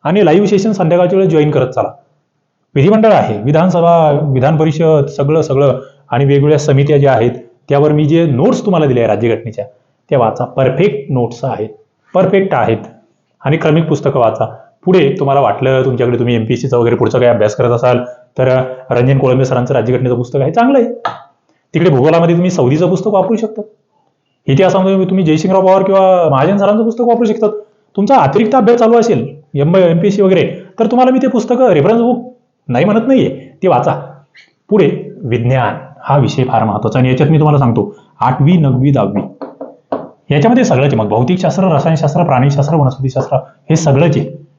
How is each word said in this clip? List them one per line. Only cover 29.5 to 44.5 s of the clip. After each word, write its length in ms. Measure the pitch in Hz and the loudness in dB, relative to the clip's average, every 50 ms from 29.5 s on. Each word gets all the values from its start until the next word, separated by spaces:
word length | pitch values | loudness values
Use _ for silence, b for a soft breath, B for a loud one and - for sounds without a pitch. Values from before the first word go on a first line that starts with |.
| - | -4
एम-, 220 | 143 143 156 175 | -2 0 2 2
एमपीएससी 460 | 196 185 170 165 165 190 208 196 - | 2 2 2 2 2 0 0 0 2
वगैरे, 440 | 202 190 190 175 147 139 - - - - - - | 2 2 2 2 0 -2 -6 -12 -16 -20 -6 -4
तर 80 | 226 | -2
तुम्हाला 240 | 214 247 240 262 254 | 0 2 2 2 2
मी 80 | 254 262 | 2 2
ते 40 | 269 | 0
पुस्तकं, 420 | 254 - 233 - - 247 240 262 240 | 0 -2 -2 -2 -2 0 2 2 2
रेफरन्स 320 | 180 151 139 185 226 233 | 2 2 2 2 2 2
बुक 360 | 233 240 240 - - - - _ _ _ _ _ _ - | 2 0 -2 -4 -6 -14 -20 _ _ _ _ _ _ -4
नाही 160 | 127 123 160 | -2 0 0
म्हणत 160 | 202 208 226 226 | 2 0 0 0
नाहीये, 460 | 254 269 247 139 - - - - - - _ | 2 2 2 2 -2 -4 -10 -16 -20 -12 _
ते 60 | - 185 | 0 0
वाचा. 320 | 147 123 - - - - - - - - _ _ b b b b b b _ _ | 0 2 0 -2 -4 -4 -8 -16 -20 -20 _ _ b b b b b b _ _
पुढे 480 | 202 214 165 139 - - - - - - - | 0 2 2 0 0 -4 -10 -14 -16 -12 -8
विज्ञान 500 | 123 117 117 117 120 131 131 120 104 - - - - - - | -6 -4 -2 -2 0 0 0 -2 -2 -6 -8 -14 -20 -20 -18
हा 160 | - - 135 147 | -6 -2 0 0
विषय 260 | 123 110 - - 131 | 0 0 0 -2 -2
फार 200 | - - 113 110 | 0 0 -2 -2
महत्त्वाचा, 340 | 110 101 107 110 110 101 127 | -2 -4 -4 -4 -2 0 0
आणि 100 | 127 127 | 0 0
याच्यात 220 | 127 127 147 143 | 2 0 2 2
मी 80 | 160 147 | 2 2
तुम्हाला 200 | 151 151 147 143 | 2 2 2 2
सांगतो, 380 | 135 120 113 117 101 B B B B B B _ | 0 0 0 -2 -2 B B B B B B _
आठवी, 360 | 110 123 135 - 135 151 185 | -2 -2 0 0 2 2 2
नववी, 340 | 175 156 139 127 120 131 147 | 2 2 0 0 0 0 0
दहावी, 300 | 139 127 104 95 98 101 90 - - - - - - _ - - - _ _ _ - - - - - _ _ _ | 2 0 0 -2 -2 -6 -6 -8 -12 -16 -18 -18 -16 _ -18 -18 -18 _ _ _ -10 -10 -10 -16 -20 _ _ _
याच्यामध्ये 340 | 143 147 143 - 247 262 247 | 0 2 2 2 2 2 2
सगळंच 220 | - - 123 139 | 2 2 2 2
आहे. 100 | 143 - | 0 0
मग 120 | 113 110 101 | 0 -2 -2
भौतिकशास्त्र, 560 | 104 113 127 147 180 185 - 165 - 196 190 | 0 0 0 0 -2 -2 -2 -2 -2 0 0
रसायनशास्त्र, 600 | 185 160 135 - 170 160 143 151 143 - 160 175 | 0 0 0 0 0 0 0 -2 -2 0 0 0
प्राणीशास्त्र, 520 | 151 139 123 135 139 143 143 143 143 165 | 0 0 2 2 0 0 0 0 0 0
वनस्पतीशास्त्र, 600 | 160 139 127 131 - 135 131 - - - - 143 127 B B B B _ _ | 0 0 0 -2 -4 -6 -4 -4 -4 -4 -2 -4 -4 B B B B _ _
हे 60 | 160 | -2
सगळंच 400 | 160 - 151 135 135 160 170 - | 0 0 0 2 2 2 2 0
आहे. 300 | 110 - - - - - _ | -2 -4 -6 -10 -16 -20 _